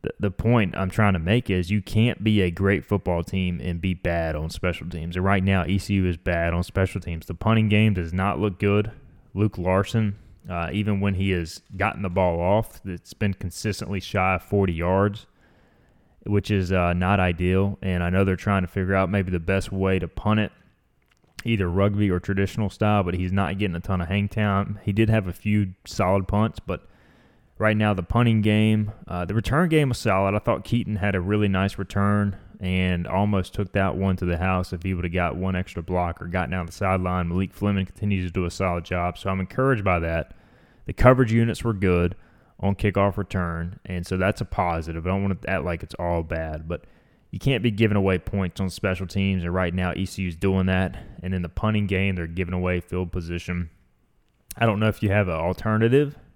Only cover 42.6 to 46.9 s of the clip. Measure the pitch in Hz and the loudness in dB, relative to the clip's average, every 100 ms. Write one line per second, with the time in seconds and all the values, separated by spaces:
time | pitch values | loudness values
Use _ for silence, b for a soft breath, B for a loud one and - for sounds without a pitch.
42.6 | 98 98 107 98 98 98 95 92 87 82 | -2 0 0 2 0 0 -4 -2 -2 -4
43.6 | 85 95 - 90 87 92 92 107 - - | -6 -8 -10 -8 -4 0 0 0 -4 -2
44.6 | 90 82 80 82 82 95 98 95 - 95 | 0 -2 -4 -6 -2 -2 -2 -4 -2 -4
45.6 | 80 85 80 - 87 85 80 82 80 78 | -2 -6 -8 -6 -2 -2 -2 -6 -6 -8
46.6 | 78 87 - | -8 -10 -10